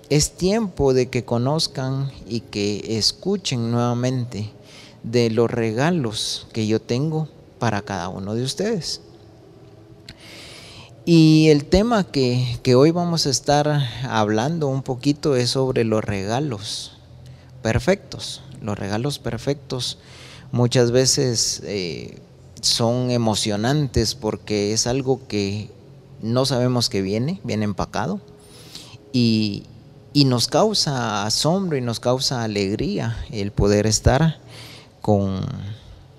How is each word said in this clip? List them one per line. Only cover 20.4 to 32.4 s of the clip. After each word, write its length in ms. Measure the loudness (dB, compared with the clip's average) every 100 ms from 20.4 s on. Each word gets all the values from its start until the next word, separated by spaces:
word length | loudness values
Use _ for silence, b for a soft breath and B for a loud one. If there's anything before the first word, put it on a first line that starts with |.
| B
muchas 400 | 2 4 4 4
veces, 680 | 4 4 2 0 0 -2 -4
eh, 560 | -6 -4 -4 -6 -10 -16 -20 -20 -20 -6
son 500 | -2 2 2 0 0
emocionantes 1040 | 0 0 0 -2 -2 0 0 0 0 0 -2
porque 580 | -4 -6 -4 -2 0
es 120 | 0 -2
algo 400 | -2 0 -2 -2
que 420 | -4 -2 -4 -8 -14 -20 -20 -20 -10
no 240 | -2 0 2
sabemos 440 | 2 2 0 0
que 120 | -2
viene, 380 | -2 0 -2 -4 -4
viene 180 | -2
empacado 560 | -2 -4 -6 -4 -4 -6 -10 -20 B B B B B B -4
y, 500 | 0 2 2 0 -4 -12 -20 -20 -20 -2
y 140 | 4 4
nos 240 | 4 2
causa 760 | 2 2 2 -2 -2 -2 -2 -2
asombro 520 | 0 0 0 0 -2
y 40 |
nos 200 | -4 -4
causa 420 | 0 0 0 -2